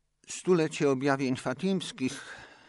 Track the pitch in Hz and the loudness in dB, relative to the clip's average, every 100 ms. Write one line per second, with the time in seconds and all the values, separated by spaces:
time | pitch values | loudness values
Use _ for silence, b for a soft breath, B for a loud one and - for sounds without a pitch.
0 | _ _ - - - 180 156 160 147 131 | _ _ -14 -6 2 4 4 2 2 4
1 | 139 135 135 127 131 123 190 190 - - | 2 2 2 -2 -4 -2 0 0 -4 -4
2 | 127 - - B B B | -4 -4 -12 B B B